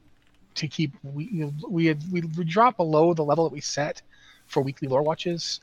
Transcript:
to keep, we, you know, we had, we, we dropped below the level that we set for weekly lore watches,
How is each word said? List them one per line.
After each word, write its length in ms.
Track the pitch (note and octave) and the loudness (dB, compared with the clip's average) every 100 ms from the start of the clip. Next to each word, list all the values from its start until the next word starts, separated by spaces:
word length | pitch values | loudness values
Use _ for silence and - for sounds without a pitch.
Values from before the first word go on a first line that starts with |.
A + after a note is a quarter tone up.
| _ _ _ _ _ - | _ _ _ _ _ -8
to 120 | D3+ | -6
keep, 240 | - D3+ - | -2 -4 -4
we, 260 | C#3 C#3+ F3 | -12 -10 -6
you 140 | F#3 D3 | -4 -4
know, 80 | D3 A3+ | -6 -4
we 160 | E3+ E3 | 2 2
had, 140 | D3+ E3 | 2 -2
we, 100 | F3+ E3 D#3+ | -4 -4 -4
we 60 | |
dropped 320 | E3 F#3+ F#3+ G3 | 0 4 4 4
below 380 | E3 D3+ E3+ | 2 6 6
the 100 | E3 | 4
level 240 | D3 D3+ D#3+ | 2 2 2
that 60 | |
we 80 | C#3+ | -2
set 400 | - - A2 - - _ - - - | -8 -4 -4 -6 -16 _ -20 -20 -6
for 140 | D3+ | -2
weekly 280 | C3+ C3+ C3+ | -2 -4 0
lore 140 | C3 | 0
watches, 580 | D3+ D#3+ F3+ E3+ - - | 0 -2 -4 -4 -6 -8